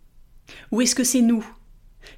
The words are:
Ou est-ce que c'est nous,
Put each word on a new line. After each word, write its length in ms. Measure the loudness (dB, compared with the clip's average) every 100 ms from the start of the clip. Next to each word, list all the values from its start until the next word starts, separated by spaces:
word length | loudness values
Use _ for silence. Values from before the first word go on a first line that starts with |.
| -20 -20 -20 -20 -20 -20 -8
Ou 100 | -2
est-ce 140 | -2
que 100 | 0
c'est 180 | 0 2
nous, 240 | 2 0 -4 -18 -20 -20 -20 -20 -20